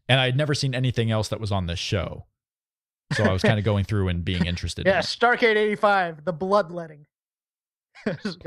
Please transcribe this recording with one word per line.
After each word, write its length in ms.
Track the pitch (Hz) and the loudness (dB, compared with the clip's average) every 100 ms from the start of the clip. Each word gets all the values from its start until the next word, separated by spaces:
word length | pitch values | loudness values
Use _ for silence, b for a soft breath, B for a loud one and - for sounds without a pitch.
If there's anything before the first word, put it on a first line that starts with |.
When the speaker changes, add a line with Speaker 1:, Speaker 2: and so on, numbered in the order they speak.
| - | 0
Speaker 1:
And 100 | 131 | 2
I 40 | 127 | 2
had 100 | 131 | 2
never 180 | 151 | 0
seen 200 | 143 139 | 0 -2
anything 360 | 123 127 117 113 | 0 0 0 2
else 180 | 110 104 | 0 -2
that 120 | - | -4
was 120 | 104 | -2
on 140 | 98 85 | -2 -2
this 120 | 85 | -4
show. 480 | - 98 - - - _ _ _ _ _ _ _ - | -2 -2 -4 -8 -18 _ _ _ _ _ _ _ -6
So 100 | - | 0
I 80 | 104 | 2
was 100 | 92 | 2
Speaker 2:
<laughs> 0 | |
Speaker 1:
kinda 200 | 214 107 | 2 2
going 220 | 101 104 | 2 0
through 240 | 92 104 95 | 0 0 0
and 160 | 87 | 0
being 200 | 85 90 87 | -2 0 0
interested 400 | 87 85 - 185 | -2 -6 -2 0
in 60 | |
Speaker 2:
Yeah, 60 | 185 | 0
Speaker 1:
it. 40 | |
Speaker 2:
Starrcade 520 | - - 233 240 233 214 | 0 0 2 4 2 2
eighty-five, 680 | 214 208 208 196 175 151 | 0 2 2 2 0 -4
the 80 | 156 | -8
bloodletting. 760 | 156 190 208 165 175 160 147 151 _ _ _ _ | -4 0 2 0 -6 -12 -18 -20 _ _ _ _
<laughs> 500 | _ _ _ _ - | _ _ _ _ -10
'Cause 320 | 214 156 208 165 | -8 -6 -8 -8